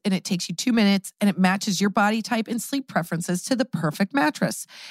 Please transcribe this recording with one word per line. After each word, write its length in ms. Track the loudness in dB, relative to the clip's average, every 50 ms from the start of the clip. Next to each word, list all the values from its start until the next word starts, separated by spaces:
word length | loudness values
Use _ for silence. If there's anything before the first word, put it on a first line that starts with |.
| -2
and 80 | 0 0
it 100 | 0 0
takes 240 | -2 -4 -2 -4
you 60 | -4 -6
two 180 | -4 0 2
minutes, 420 | 4 4 4 4 4 0 -2 -6 -4 0
and 100 | 2 2
it 60 | 4 4
matches 420 | 4 4 4 2 0 -2 0 0
your 80 | 0 2
body 320 | 4 4 2 2 2 0
type 260 | -2 -2 -2 -2 -2
and 140 | -2 -4 -4
sleep 260 | -4 -4 -4 -6 -4
preferences 540 | -2 -2 -2 -2 -2 -4 -4 -2 -2 -2 -2 0
to 100 | 0 0
the 100 | 0 0
perfect 480 | 0 -2 -2 -2 -2 0 0 -2 0 0
mattress. 540 | 2 2 2 0 0 -2 -2 -2 -4 -10 -14 -16 -20 -18 -18